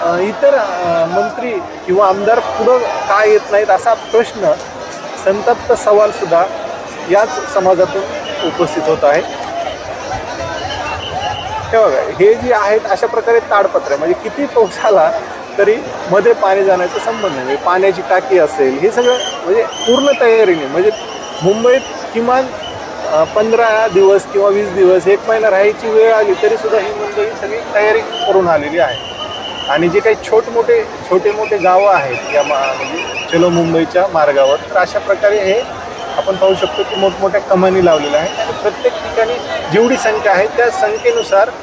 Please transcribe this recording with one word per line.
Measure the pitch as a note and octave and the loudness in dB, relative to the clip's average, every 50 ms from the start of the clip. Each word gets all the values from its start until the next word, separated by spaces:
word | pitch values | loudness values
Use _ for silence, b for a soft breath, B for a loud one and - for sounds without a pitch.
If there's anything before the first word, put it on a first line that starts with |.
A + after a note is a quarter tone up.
| - | 0
अ, | E3+ E3+ F3 | -2 0 0
इतर, | F#3 G#3 G#3+ - C#4+ C#4 C#4+ | 0 -2 -2 2 2 4 4
अ, | C4 A3 G3 F3+ F3 F3+ F3 E3+ E3+ E3 | 4 2 0 -4 -4 -2 -2 0 0 0
मंत्री | E3 F3 G3 G3+ G3+ - - B3 B3 A3+ F#3+ E3+ - - - - | 0 0 -2 -2 -2 -4 -6 -6 -6 -6 -6 -8 -8 -12 -12 -4
किंवा | F3+ F3+ F#3+ G#3 F#3+ | -2 2 4 4 4
आमदार | F#3+ G3 G3+ G#3 A3+ A#3+ | 2 2 2 2 2 2
पुढं | A#3 - - - G#3+ A3+ B3 B3+ | 0 -4 -4 -2 2 2 4 2
का | A#3 G3+ - - - - G3 G3+ G#3+ | 2 -2 -4 -4 -2 0 0 2 4
येत | G#3+ G#3+ G#3 G3+ - | 4 4 2 2 2
नाहीत | G3+ G3+ G#3+ - | 0 0 2 2
असा | F#3+ F#3 - A#3 A3+ | 2 2 2 0 0
प्रश्न, | A3 - - - A3+ A#3 - - A3+ G3 D#3+ D3 - - - - - - - - - - - - - - | 0 -2 0 0 0 0 0 -4 -4 0 0 0 -2 -4 -14 -14 -14 -14 -14 -14 -14 -14 -12 -12 -4 -2
संतप्त | F#3+ G3 G#3 G#3 - A#3+ G#3 - - A#3+ | -2 -2 0 0 0 0 0 2 0 0
सवालसुद्धा | - - G#3+ G#3 G#3 G#3+ G#3 G#3 - G3+ F3 D#3+ E3+ F3+ G3 - - - - - - - - - - - - | 2 4 4 4 4 4 2 2 -2 -2 0 2 2 2 0 -4 -8 -8 -10 -10 -10 -12 -12 -12 -12 -4 0
याच | F3 G3+ G#3+ A3 - - F#3+ - - | 2 2 2 2 -2 -8 -8 -4 -2
समाजातून | G3+ F#3+ F#3 F#3+ E3+ F#3 F3+ - G3 G3 - - - - - - - - E3+ | 0 2 2 4 4 2 0 0 -6 -6 -6 -8 -8 -8 -8 -8 -4 -4 -4
उपस्थित | D3+ - F3 D#3 - E3+ - | -2 -2 -2 -2 -2 -2 0
होत | - D#3+ - - | 0 0 2 2
आहे. | C#3+ D3 E3 - - - - - - - - - - - - - - - - - - - - - - - - - - - - - - - - - - A5 - - - - - G3 - - - - - - - - - | 2 2 2 0 -4 -8 -10 -10 -10 -8 -8 -8 -8 -8 -10 -10 -12 -10 -10 -8 -8 -8 -8 -8 -8 -8 -8 -8 -8 -8 -8 -8 -8 -8 -6 -6 -6 -8 -8 -8 -8 -8 -6 -6 -6 -6 -6 -8 -8 -8 -8 -4 0
हे | A3 A3+ A3 | 2 4 4
बघा, | F#3+ C3+ C3 - - C#3+ C3 | 4 2 0 -2 -4 0 2
हे | F3+ G#3 A3+ | 4 4 4
जे | A#3 A#3 B3 A#3+ | 4 2 0 0
आहेत | G#3+ G#3 G3+ G#3+ A3 G#3+ A3 | 0 2 2 0 0 0 0
अशा | G3 - - A3+ | -2 0 0 -2
प्रकारे | A#3 A#3 G#3+ A#3 A#3 A#3 | -2 -2 0 2 2 2
ताडपत्र | A3+ - A3 G#3 G3 F#3+ - F3+ - - | 2 2 0 2 2 2 0 -2 -2 -2
आहे, | C#3+ C#3 | -4 -2
म्हणजे | D3+ E3+ F3 - - A3 | 0 -2 -2 -2 -4 -8
किती | - - C#4+ | -6 -4 -6
पाऊस | C4 - B3 A3 F#3 - - - | -2 2 2 2 2 0 -2 0
आला | A3+ G#3 F#3 D#3 E3 E3 - - - - - - - - - | 2 4 4 4 2 0 -2 -6 -8 -12 -12 -14 -10 -2 0
तरी | G3+ G3 A3 A#3+ - - - - - - | 2 2 2 0 -2 -8 -10 -10 -6 0
मध्ये | F3 G3+ G3 A#3+ A#3 | 0 2 4 4 2
पाणी | - G#3 G3 G3 G3 G3 | 4 2 2 2 2 4
जाण्याचा | G3 F#3+ F3+ F3+ F3 - A3 | 2 2 2 0 -2 -4 -4
संबंध | - A3+ A3+ A3+ G#3 F#3+ | -4 -4 -4 -4 -4 -4
नाही, | D3+ C3+ B2+ | -4 -4 -4
म्हणजे | C3 C#3 | -4 -4
पाण्याची | D3 - F3 F3+ F#3 F#3 G3 F#3 F3 F3+ - | -2 0 0 0 2 2 2 0 0 -2 0
टाकी | F#3+ F#3 F#3 - G3 F3+ | 0 0 0 2 2 2
असेल, | D#3 D3 - C#3+ C#3 C3 - C#3 | 4 2 2 0 0 0 2 2
हे | D#3 G#3+ | 0 0
सगळं | A3 A#3+ B3 B3 B3 B3 - - - - - | 0 2 2 2 0 0 -2 -8 -10 -8 -2
म्हणजे | E3 F#3+ A#3 A3 | 0 0 0 0
पूर्ण | - - - - A3 A#3+ C4+ C4+ C#4+ C#4 - | -2 -4 -6 0 0 2 2 4 2 2 4
तयारीने, | B3+ A#3 A3+ A3+ A3 F#3 F3+ E3 C#3+ | 4 4 4 4 4 4 2 0 -2
म्हणजे | C3+ C#3 E3 F#3 G#3 - - - - - - - - - - D3+ | -4 -2 0 0 0 0 -2 -8 -12 -12 -12 -12 -12 -10 -2 0
मुंबईत | F3 G3+ A3 A3+ B3 B3 C4 - - - - - - - | 0 0 2 2 2 2 2 0 -4 -12 -12 -12 -6 -4
किमान, | A3+ A#3 A#3+ B3 C4 C4 B3+ - - - - - - - - - - - - | -2 0 0 0 0 0 -2 -6 -10 -12 -12 -12 -12 -12 -12 -12 -8 -6 -2
अ, | - D#3 D#3+ | 0 0 0
पंधरा | D#3+ - G#3+ G#3+ A3 A3+ A#3 A#3+ A3+ G#3+ A3 A3 A3+ F3+ | 0 0 -2 0 2 2 2 2 2 2 2 0 2 4
दिवस | F#3 G3 F#3+ G3 G3 F#3 - - | 4 6 6 6 4 2 0 -2
किंवा | G3+ G3 G3+ | 2 2 2
वीस | G3 G3+ G#3 G3+ | 2 2 -2 -2
दिवस, | F3+ G3 F#3+ F3+ F#3 F#3 - F3+ | 0 4 4 6 6 4 4 2
एक | G3+ G3+ - A#3 | 2 2 2 0
महिना | A3 A3 G#3+ A3 | 0 2 2 2
राहायची | F#3+ F#3+ G3+ G#3 G#3+ - - A3+ | 4 4 4 2 2 0 -4 0
वेळ | A3 A3 A3 A3+ A3+ | 2 4 4 6 4
आली | G#3+ G#3+ G3+ F#3+ | 4 2 2 0
तरीसुद्धा | - - G#3 A3+ A3 A3+ A3 G3+ A3 | 0 2 0 0 0 -2 0 0 0
ही | F#3+ G#3 G#3 | 0 -2 -4
मंडळी | G3+ G#3 G3+ - G#3+ G3+ A3 A3+ - | -6 -6 -6 -2 -2 -2 -4 -4 -6
सगळी | G#3 G3+ G#3 - - - - | -8 -6 -6 -6 -8 -2 0
तयारी | G#3 G#3+ G#3+ A3 A3+ | 0 2 2 2 0
करून | G#3+ - - - - - F#3+ F#3+ F#3 F3 | 0 -4 -8 -6 -2 2 2 2 4 4
आलेली | E3 D3+ C#3+ D3+ D#3 E3+ | 2 0 0 -2 0 0
आहे. | E3 C3+ A#2+ A2 - - - - - - - - - - - - - - | 0 0 -2 -6 -10 -14 -12 -12 -10 -10 -10 -12 -12 -12 -12 -10 -6 -2
आणि | C#3 D3+ E3+ F3 | 0 0 2 2
जे | E3 G3+ | 2 2
काही | G3+ A3+ G#3+ G#3+ - - | 2 2 0 0 -2 2
छोट-मोठे, | A3 A3 A#3 - A#3 A#3 A3 A#3+ A#3 A#3 G#3+ - - - - - | 2 2 2 2 -2 -2 2 2 2 2 2 -2 -8 -12 -4 0
छोटे-मोठे | F3+ F#3 F3 G#3 G#3 G#3 G#3+ G#3 G#3+ G3+ | 0 2 2 0 -2 -2 -2 -2 -2 0
गावं | F3 F#3 F3+ F#3 G3+ G3+ F#3+ | 2 4 4 4 4 4 4
आहेत | E3+ C#3 C3+ B2 A#2+ - - D3+ | 2 2 -2 -4 -6 -6 -2 0
या | D3 C#3+ | 0 0
मा-, | D3 D3 C3+ C#3 C3+ C3 | 0 0 -2 -2 -2 -4
म्हणजे | B2 B2+ C3 D3 E3+ - - - - - - - | -4 -6 -8 -8 -8 -8 -8 -8 -10 -8 -2 0
चलो | E3+ E3+ F3+ | 2 2 4
मुंबईच्या | E3+ E3+ E3+ E3 E3 E3 E3 D#3+ - F3+ F#3 G3 - | 4 2 0 2 2 0 0 2 0 0 0 2 2
मार्गावर, | D#3+ D3+ D3 C#3+ C#3 C#3 C3+ C#3+ | 2 2 2 4 4 4 4 2
तर | D#3+ - - G3 G3 | 0 -2 -2 0 0
अशा | F3+ E3+ - G#3 | 0 0 -2 -6
प्रकारे | - - G3 F#3 G#3 G3+ G#3 G#3+ | -2 -2 -2 0 2 2 2 2
हे | G3 F#3+ G3 A#3 C4+ - - - - - - - - - - - | 0 0 0 0 -2 -4 -10 -12 -12 -12 -12 -12 -10 -8 -6 -4
आपण | D3 F#3+ F#3+ | -2 -2 0
पाहू | F3+ F#3+ F#3+ F#3+ | 2 2 2 2
शकतो | E3 - F3+ - - - | 2 0 -4 -2 -4 -4
की | - G#3+ | -4 -2
मोठमोठ्या | F#3+ G3 G3 F3 E3+ F#3+ G3 F3+ G3+ | 0 0 0 0 0 -2 0 0 -2
कमानी | - - G3+ F#3 F#3 F#3+ F#3 F#3+ F3+ | 0 2 2 4 4 4 4 4 4
लावलेल्या | E3+ E3 D3+ D3 D3 C#3+ D3 | 4 4 2 0 0 0 0
आहेत | D#3+ F#3+ - - | 0 0 -4 -4
आणि | - - | -6 -6
प्रत्येक | - - - G#3 - - - B3 - | -6 -4 -4 -4 -4 0 -2 -2 -2
ठिकाणी | - - - - - A3+ A3 B3 A#3+ - - - - - - D3+ | -2 -8 -6 -2 -2 0 0 -2 -6 -6 -8 -8 -8 -6 -2 2
जेवढी | G3+ A3+ B3 C4 - | 2 4 4 2 0
संख्या | - A3 G#3+ G#3+ - G#3 | 0 0 -2 0 2 2
आहे | G3 F3+ G3 A3 | 2 2 2 0
त्या | - - A#3+ A#3+ | 0 0 0 0
संख्येनुसार | - - - G#3 G#3+ A3 - B3 A#3 A#3 A4 - G3 - - - - - | 2 0 -2 -2 -2 0 0 0 0 0 -2 2 2 2 2 2 0 -10